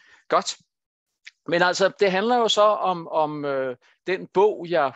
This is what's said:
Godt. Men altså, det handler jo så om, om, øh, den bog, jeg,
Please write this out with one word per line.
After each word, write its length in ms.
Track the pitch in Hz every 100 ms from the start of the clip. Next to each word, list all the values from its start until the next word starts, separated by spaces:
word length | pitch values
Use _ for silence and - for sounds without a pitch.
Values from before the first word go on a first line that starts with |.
| _ _ _
Godt. 300 | 170 - - _ _ _ _ _ _ - _ -
Men 140 | 170
altså, 300 | 180 175 190 -
det 120 | 202
handler 260 | 185 220 247
jo 100 | 220
så 140 | 214
om, 460 | 208 208 185 175 165
om, 380 | 160 151 151 143
øh, 300 | 135 131 123 _ _ -
den 200 | 185 180
bog, 380 | 185 208 180 170
jeg, 220 | 170 139